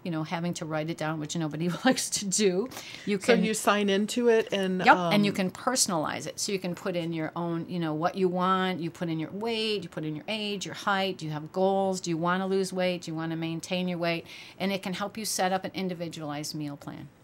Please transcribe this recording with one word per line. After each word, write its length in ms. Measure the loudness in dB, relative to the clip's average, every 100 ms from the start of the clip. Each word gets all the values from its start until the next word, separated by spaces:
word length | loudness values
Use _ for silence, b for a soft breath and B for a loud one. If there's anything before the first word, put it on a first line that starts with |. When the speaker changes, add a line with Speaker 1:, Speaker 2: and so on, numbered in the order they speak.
Speaker 1:
you 80 | -4
know, 120 | -2
having 300 | -2 -2 -2 -2
to 80 | -4
write 240 | -2 -2
it 80 | -2
down, 220 | -2 -2
which 160 | -4 -2
nobody 320 | -2 0 -2
<laughs> 160 | 2 2
likes 240 | 2 0
to 140 | -2 -2
do. 440 | 4 4 4 -2 B B B B
You 140 | -2
Speaker 2:
So 160 | 4 6
Speaker 1:
can 80 |
Speaker 2:
you 100 | 6
sign 360 | 2 2 4 4
into 400 | 2 2 2 6
it 180 | 6 4
and, 280 | 0 0 2 6
Speaker 1:
Yep, 100 | 6
and 300 | 6 4 4
you 60 |
Speaker 2:
um, 40 | 2
Speaker 1:
can 160 | 0
personalize 760 | 0 -2 2 2 2 0 -2 -6
it. 120 | -6
So 140 | -2
you 60 | -2
can 160 | -2 -4
put 200 | -4 -2
in 160 | -2
your 220 | -2 -4 -4
own, 300 | -2 -2 -4
you 100 | -2
know, 160 | -2
what 220 | 0 0 2
you 140 | 2
want. 500 | 2 2 4 2 0
You 100 | -4
put 200 | -4 -4
in 100 | -2
your 120 | -4
weight, 520 | -4 -2 -2 0 -2
you 60 | -4
put 160 | -6 -6
in 100 | -6
your 80 | -6
age, 360 | -4 -4 -4 -6
your 100 | -4
height. 420 | 0 2 2 -2
Do 80 | -6
you 60 |
have 200 | -6 -4
goals? 480 | 2 4 4 2 0
Do 100 | -2
you 60 | 0
wanna 300 | 2 2 2
lose 240 | 0 0
weight? 300 | 0 0 0
Do 100 | -4
you 40 | -4
wanna 200 | -4 -2
maintain 540 | -2 -4 -4 -2 0
your 80 | 0
weight? 280 | 0 -2 -6 B B B
And 140 | -2
it 100 | -2
can 120 | -4
help 240 | -4 -4 -6
you 80 | -4
set 260 | 0 2
up 140 | 2 -2
an 60 |
individualized 840 | -4 -4 -4 -8 -8 -8 -6 -6 -6
meal 220 | -6 -8
plan. 320 | -12 -12 -14 -18